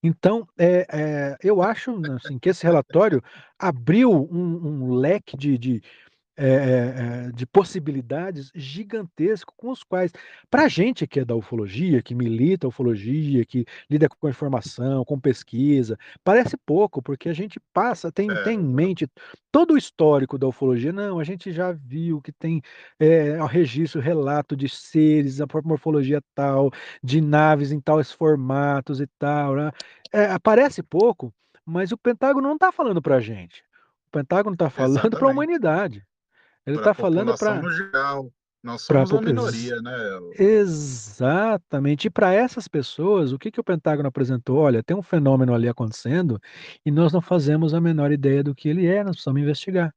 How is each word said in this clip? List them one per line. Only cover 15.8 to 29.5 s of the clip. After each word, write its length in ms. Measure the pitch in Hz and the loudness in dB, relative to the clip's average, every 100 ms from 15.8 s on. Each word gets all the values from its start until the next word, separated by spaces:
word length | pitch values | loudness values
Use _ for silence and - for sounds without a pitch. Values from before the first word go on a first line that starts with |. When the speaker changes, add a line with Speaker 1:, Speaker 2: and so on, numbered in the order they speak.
| 113 110 - - | 0 -6 -12 -6
Speaker 1:
parece 340 | - 214 247 - - | 2 2 2 -6 -2
pouco, 360 | 156 208 - | 0 0 -2
porque 260 | 131 139 170 | -8 -8 -6
a 40 | |
gente 260 | 160 208 - _ | -6 -8 -12 _
passa, 380 | - 226 269 - | -2 -2 -4 -8
tem, 260 | - 208 208 | -4 -4 -2
Speaker 2:
É, 20 | |
Speaker 1:
tem 200 | 202 226 | -2 -2
em 40 | |
Speaker 2:
exato. 80 | 156 127 | -2 0
Speaker 1:
mente 320 | 180 180 147 _ - - _ | 0 -2 -6 _ -20 -20 _
todo 220 | 285 339 | 2 4
o 40 | 302 | 2
histórico 600 | - - 156 143 135 139 | 0 0 4 4 0 -2
da 100 | 131 | -4
ufologia. 440 | 123 135 123 135 | -2 0 0 -2
"Não, 260 | 196 202 175 | -4 -6 -6
a 40 | |
gente 280 | 151 185 190 | -8 -10 -10
já 200 | 165 180 | -6 -6
viu 480 | 170 131 143 170 156 | -6 -10 -8 -4 -6
que 100 | 139 | -8
tem, 300 | - 165 165 - - - _ | -10 -6 -6 -6 -20 -20 _
eh, 380 | 156 165 147 156 151 | 4 6 4 -2 -2
registro, 520 | 147 156 123 160 165 | 0 0 0 -4 -2
relato 540 | 135 165 139 147 143 139 | -2 -2 0 -2 -4 -6
de 140 | 139 | -6
seres, 720 | - - 160 156 151 143 135 | -8 -4 4 4 4 2 -4
a 60 | 147 | -4
própria 220 | 156 156 | -4 -2
morfologia 520 | 156 160 151 131 143 - - | -2 0 0 2 -2 -4 -4
tal, 360 | 139 135 139 - - - | 0 2 2 0 -20 -12
de 180 | 127 147 | 0 0
naves 500 | 151 147 156 151 143 | 4 4 6 4 2
em 80 | 147 | -4
tais 300 | 135 156 147 | 0 0 0
formatos 920 | - 160 151 127 135 143 139 135 135 | 0 2 2 2 0 0 -2 -4 -6
e 60 | 143 _ | -8 _
tal", 360 | 143 147 143 | -2 -2 0